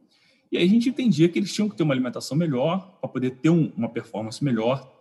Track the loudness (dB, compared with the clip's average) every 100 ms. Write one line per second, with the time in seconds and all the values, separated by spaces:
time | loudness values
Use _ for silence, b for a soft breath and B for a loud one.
0 | _ b b b b 0 4 4 2 0
1 | 2 4 4 2 -2 -2 -4 0 0 0
2 | -2 -6 -4 -2 0 0 0 -2 -6 _
3 | -8 -4 -4 0 2 4 2 -2 -6 -6
4 | -8 -8 -8 -4 -2 0 0 -2 -6 _